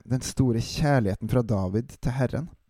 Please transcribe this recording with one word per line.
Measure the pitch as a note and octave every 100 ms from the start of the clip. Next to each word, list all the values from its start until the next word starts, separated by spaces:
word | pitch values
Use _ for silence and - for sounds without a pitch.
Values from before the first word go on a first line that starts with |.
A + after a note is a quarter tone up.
| -
den | B2+ -
store | - C3 A2+
kjærligheten | - - D3 C#3 G2+ G#2 A2
fra | B2 A#2
David | G#2 F#2 G#2 B2+ -
til | D3+ C3+
Herren, | B2+ - E3+ - _